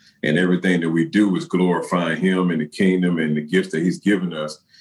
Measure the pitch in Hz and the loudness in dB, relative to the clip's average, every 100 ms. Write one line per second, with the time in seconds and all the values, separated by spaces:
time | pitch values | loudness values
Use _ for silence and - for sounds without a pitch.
0 | _ _ - 80 90 90 95 87 82 82 | _ _ -2 2 2 2 2 0 0 0
1 | 80 101 104 87 78 92 90 85 82 90 | 2 2 2 0 -2 0 0 0 -2 -2
2 | 82 78 92 92 90 80 76 - 95 92 | -2 0 0 2 0 -2 -4 0 2 2
3 | 90 85 78 76 76 92 95 80 87 - | 2 0 0 -2 0 -2 0 -2 -2 0
4 | 98 104 87 80 76 - _ _ | 0 0 -2 -6 -8 -10 _ _